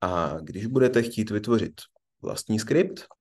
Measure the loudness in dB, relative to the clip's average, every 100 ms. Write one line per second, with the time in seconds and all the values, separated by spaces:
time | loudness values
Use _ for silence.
0 | -2 0 -2 -4 -10 -8 -2 4 4 4
1 | 0 -2 -2 -2 2 2 0 -8 -20 _
2 | _ _ -10 -8 -2 -2 2 2 2 -4
3 | -18 _